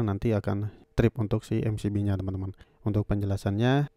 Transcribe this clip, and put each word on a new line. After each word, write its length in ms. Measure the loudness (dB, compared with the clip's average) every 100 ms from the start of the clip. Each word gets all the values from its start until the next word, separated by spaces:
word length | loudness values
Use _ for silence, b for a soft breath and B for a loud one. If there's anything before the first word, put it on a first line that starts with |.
| 4
nanti 240 | 0 0
akan 400 | 0 0 -4 -4 -10 -6 2
trip 240 | 2 2
untuk 240 | -2 -2
si 160 | -2 -2
M 160 | -2 -2
C 160 | -2
B-nya, 240 | 0 0 0
teman-teman. 400 | -2 -4 -6 -10 b b -2
Untuk 160 | 0 0
penjelasannya 800 | 0 0 0 0 2 4 2 0